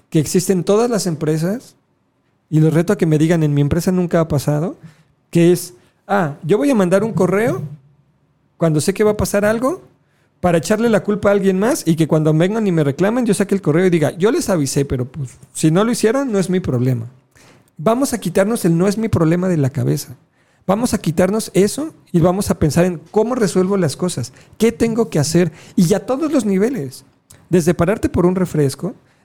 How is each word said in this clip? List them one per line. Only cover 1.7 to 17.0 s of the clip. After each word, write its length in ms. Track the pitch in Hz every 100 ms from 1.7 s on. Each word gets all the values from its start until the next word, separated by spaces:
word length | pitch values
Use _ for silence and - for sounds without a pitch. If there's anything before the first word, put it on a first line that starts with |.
| _ _ _ _ _ _ _ _
y 120 | 156
los 140 | 156
reto 200 | 156 175
a 40 | 202
que 80 | 165
me 100 | 151
digan, 240 | 160 170
"En 100 | 151 143
mi 60 |
empresa 300 | 143 165 185
nunca 280 | 185 175 170
ha 80 | 160
pasado", 500 | 147 - 147 190 339 - _ _ _ _
que 200 | 170 170
es, 220 | 175 - - _ _ -
Ah, 280 | 196 151 147
yo 140 | 156 214
voy 120 | 285
a 60 | 220
mandar 280 | 180 190
un 100 | 226
correo 480 | - 180 196 247 381 - - _ _ _ _ _ _ _ -
cuando 220 | 165 151
sé 140 | 190
que 100 | 190
va 80 | 214
a 60 | 208
pasar 260 | 190 202 208
algo, 360 | 226 254 381 - _ _ _ _ _
para 200 | 180 165
echarle 300 | - 214 233
la 140 | 202
culpa 260 | - 208 208
a 20 |
alguien 260 | 202 190 185
más 260 | 226 320 160
y 100 | 160
que 120 | 147
cuando 260 | 156 156
vengan 340 | 156 185 220 202
y 40 |
me 120 | 165
reclamen, 420 | 143 131 196 247 220
yo 80 |
saque 220 | 185 196 196
el 60 |
correo 240 | 165 160 185
y 40 |
diga, 220 | 165 139
"Yo 200 | 160 208
les 180 | 320 226
avisé, 360 | 175 135 143 139
pero, 200 | 131 127
pues, 260 | 160 127 - -
si 180 | - 160
no 120 | 170
lo 80 | 226
hicieron, 400 | 233 214 269 277
no 80 | 196
es 100 | 180
mi 100 | 185
problema". 480 | 180 120 131 120